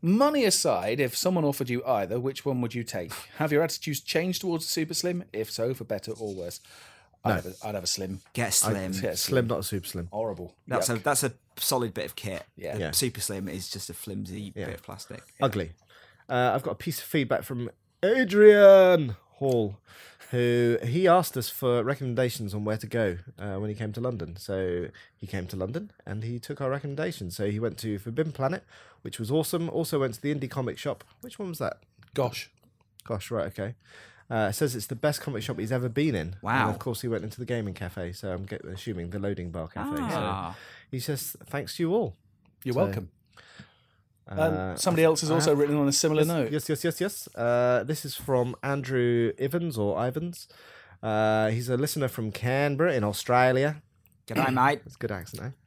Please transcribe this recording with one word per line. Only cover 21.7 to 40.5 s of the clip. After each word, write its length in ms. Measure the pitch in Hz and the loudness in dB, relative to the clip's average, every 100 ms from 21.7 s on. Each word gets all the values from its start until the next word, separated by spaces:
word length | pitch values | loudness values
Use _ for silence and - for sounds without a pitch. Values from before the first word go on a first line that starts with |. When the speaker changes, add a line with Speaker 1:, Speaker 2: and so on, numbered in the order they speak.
| 120 | 2
Speaker 2:
recommendations 680 | 117 139 135 120 127 - 107 104 | 0 -2 -2 0 0 -2 -6 -4
on 100 | 104 | -4
where 120 | 107 | -4
to 100 | 110 | -4
go, 300 | 120 107 87 - - | 0 0 -2 -10 -12
uh, 180 | 101 98 | -8 -6
when 120 | 107 | -6
he 60 | 107 | -6
came 180 | 110 | -8
to 80 | 107 | -6
London. 340 | 123 117 80 92 | -6 -6 -8 -12
So 500 | - 95 92 87 82 - - _ | -6 -4 -2 -2 -6 -12 -20 _
he 120 | 98 | -8
came 180 | 98 90 | -8 -6
to 80 | 98 | -6
London 360 | 95 139 202 _ - | -6 -6 -10 _ -12
and 180 | 101 | -8
he 160 | 110 120 | -8 -8
took 220 | - 147 | -10 -6
our 80 | 135 | -4
recommendations. 680 | 139 143 139 170 175 92 87 | -4 -6 -6 -6 -6 -10 -4
So 140 | 104 | -2
he 80 | 104 | -2
went 180 | 117 85 | -4 -4
to 200 | 113 101 | -6 -6
Forbidden 320 | 101 120 160 | -6 -4 -4
Planet, 300 | 139 135 180 _ - - - | -2 -4 -4 _ -20 -20 -14
which 160 | 117 - | -12 -8
was 100 | 110 | -2
awesome. 380 | 151 160 175 165 | 0 0 -2 -2
Also 300 | - 165 156 | -4 -2 0
went 160 | 135 110 | -2 -2
to 60 | |
the 120 | 143 | -4
Indie 160 | 151 131 | -4 -4
Comic 280 | 139 123 - | -4 -6 -4
Shop. 260 | 147 123 - _ | -6 -8 -10 _
Which 160 | - - | -18 -10
one 120 | 196 | -10
was 100 | 160 | -6
that? 180 | 120 - _ _ - - | -6 -6 _ _ -10 -2
Speaker 1:
Gosh. 340 | 123 - - _ _ _ _ _ | -2 -2 -14 _ _ _ _ _
Speaker 2:
Gosh, 260 | - 107 - | -8 -8 -4
right, 160 | 117 80 | -4 -4
okay. 280 | - 101 123 _ - - - _ | -4 -8 -8 _ -20 -20 -20 _
Uh, 220 | 113 104 | 0 0
says 240 | 107 151 120 | 0 -2 -2
it's 120 | 107 | -8
the 80 | 117 | -2
best 260 | 151 147 | -2 -2
comic 220 | - 120 | -6 -6
shop 160 | 107 131 | -6 -6
he's 120 | 110 | -2
ever 160 | 127 123 | -2 -2
been 260 | 117 156 110 | 0 0 0
in. 200 | 80 95 | -4 -8
Speaker 3:
Wow. 240 | 101 123 110 | -2 0 0
Speaker 2:
And 40 | |
of 60 | 151 | -2
course 220 | - 113 | -6 -6
he 60 | 123 | -4
went 160 | 113 | -4
into 140 | 104 113 | -6 -10
the 60 | 123 | -6
gaming 300 | 120 104 90 | -4 -4 -6
cafe, 360 | 90 - 87 | -10 -8 -8
so 200 | 90 101 | -8 -8
I'm 120 | 90 95 | -8 -8
get, 200 | - - | -10 -10
assuming 460 | 92 - 92 87 | -12 -8 -8 -6
the 80 | 101 | -4
Loading 320 | 98 95 87 | -4 -4 -6
Bar 160 | 85 82 | -8 -8
Cafe. 300 | - 104 - | -8 -6 -4
Speaker 3:
Ah. 540 | 247 107 104 98 87 | -2 -2 -2 -4 -6